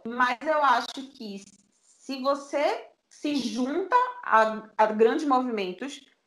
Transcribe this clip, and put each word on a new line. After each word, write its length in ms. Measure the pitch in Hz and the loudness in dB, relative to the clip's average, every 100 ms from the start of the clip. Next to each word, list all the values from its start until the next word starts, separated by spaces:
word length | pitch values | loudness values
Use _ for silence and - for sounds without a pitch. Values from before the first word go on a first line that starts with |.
| 226 | -10
Mas 340 | 240 247 247 294 | 0 0 0 -2
eu 160 | 302 | 2
acho 400 | 277 240 247 277 262 | 4 2 0 -10 -14
que 320 | - 214 196 - _ _ _ | -14 -12 -12 -14 _ _ _
se 400 | _ _ - 269 | _ _ -12 -2
você 640 | 262 277 - 285 330 453 - _ _ | 0 0 -2 0 0 -2 -8 _ _
se 280 | - 302 285 | -8 -4 -2
junta 580 | 220 226 254 330 370 494 508 - | -2 -2 -2 -2 2 2 2 -4
a, 420 | - 220 220 214 - - | 2 4 4 0 -10 0
a 80 | 214 | 0
grandes 380 | 214 226 294 294 | 4 4 4 0
movimentos, 800 | 254 254 214 185 185 277 - _ _ | 0 0 -4 -4 -6 -12 -12 _ _